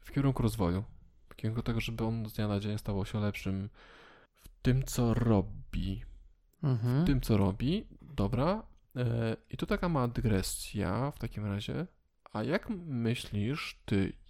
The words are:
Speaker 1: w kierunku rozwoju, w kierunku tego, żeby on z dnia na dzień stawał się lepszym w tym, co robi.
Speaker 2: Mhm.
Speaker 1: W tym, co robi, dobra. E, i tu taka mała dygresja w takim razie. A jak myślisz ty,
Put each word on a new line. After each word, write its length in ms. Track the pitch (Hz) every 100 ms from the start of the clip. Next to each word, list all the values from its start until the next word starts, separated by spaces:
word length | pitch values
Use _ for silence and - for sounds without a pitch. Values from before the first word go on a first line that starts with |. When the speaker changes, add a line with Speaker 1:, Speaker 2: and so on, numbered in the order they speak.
Speaker 1:
w 120 | -
kierunku 300 | 143 135 131
rozwoju, 420 | 113 110 87 90 - - - - -
w 80 | -
kierunku 260 | 110 113
tego, 180 | 117 113
żeby 240 | 117 113
on 240 | 113 113 110
z 40 |
dnia 160 | - 107
na 120 | 101
dzień 180 | 104 107
stawał 280 | - 98 92
się 140 | 107
lepszym 480 | 104 - 98 95 101 - - - - - _
w 140 | _ - -
tym, 200 | 131 127
co 320 | - - 117
robi. 880 | 113 117 104 95 - - - 95 95 - - - _ _ _
Speaker 2:
Mhm. 420 | 147 120 120 131
Speaker 1:
W 20 | 180
tym, 140 | 269
co 160 | - 104
robi, 500 | 98 98 120 202 - -
dobra. 600 | - - 101 113 156 214 - - _ 127
E, 400 | 120 117 113 113 -
i 60 | 127
tu 100 | 165
taka 220 | 208 180
mała 200 | 151 120
dygresja 1000 | 117 117 98 - - - 101 87 107 139
w 80 | -
takim 280 | 113 - 104
razie. 400 | 101 110 135 180 _ _ _ -
A 100 | 107
jak 260 | 117 190 - 196 170
myślisz 960 | 123 117 120 - 104 107 147 - -
ty, 280 | - 104 190 -